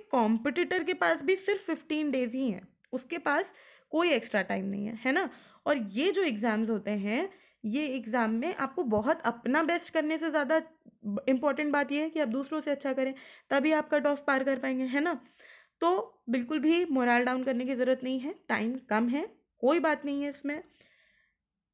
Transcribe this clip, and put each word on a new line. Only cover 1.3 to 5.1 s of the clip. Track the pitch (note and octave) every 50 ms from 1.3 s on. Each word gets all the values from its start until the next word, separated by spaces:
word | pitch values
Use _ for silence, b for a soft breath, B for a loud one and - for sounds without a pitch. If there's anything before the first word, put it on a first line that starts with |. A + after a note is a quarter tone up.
| F#4+
सिर्फ | F#4 - - G#4 G4 -
फिफ्टीन | - D#4+ - - - D#4 D4+ D#4 D4
डेज | B3 C4 B3 A#3 A3+
ही | C4 C4+ B3+
हैं, | F#3+ F#3 - - _ _ _ _ -
उसके | B3+ B3+ - E4+ E4+
पास | - D4+ C#4+ D4+ G4 - B B B B B B B _ -
कोई | D#4 F4 F4
एक्स्ट्रा | D4+ A3+ A#3 - - G#3 F#3
टाइम | - G3+ F#3+ F#3+
नहीं | G3 G3 G3+ G#3
है, | G#3+ A#3
है | A3 - B3+